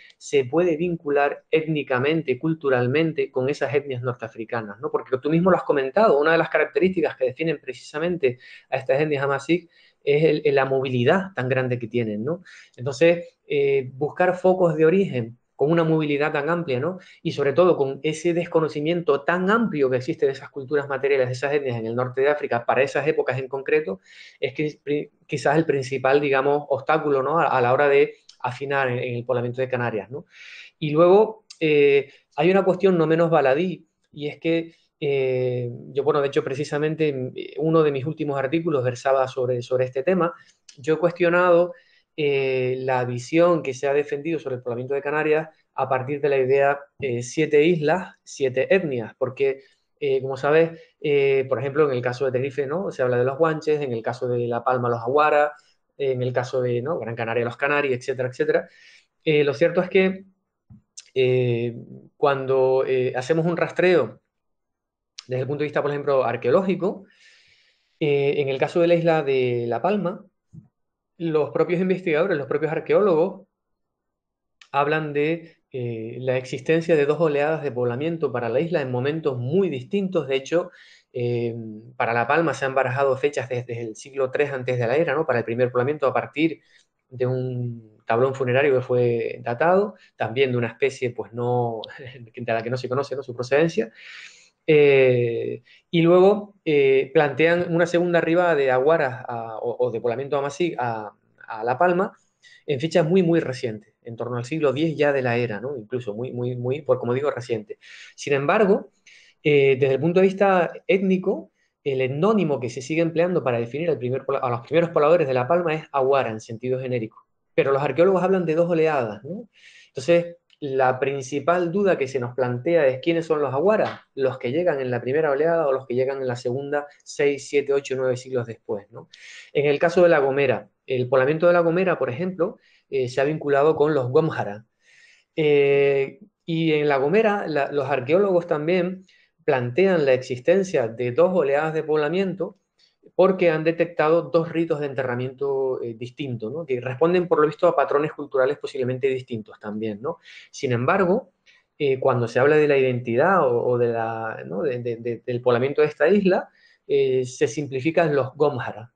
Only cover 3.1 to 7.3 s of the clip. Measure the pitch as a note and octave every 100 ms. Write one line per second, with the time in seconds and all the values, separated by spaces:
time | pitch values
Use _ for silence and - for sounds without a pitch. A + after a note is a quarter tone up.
3.1 | D3+ C3+ C3 C3 D3 C3+ C#3+ C#3+ B2 B2+
4.1 | A#2+ A2 A#2 A2 A#2 G#2+ G#2 D3 D3 -
5.1 | C3 D3 E3 F#3 F3 - D3 C3 - E3+
6.1 | C#3+ D3+ E3 D#3 D#3 D3 - F#3+ F#3 C#3+
7.1 | - B2+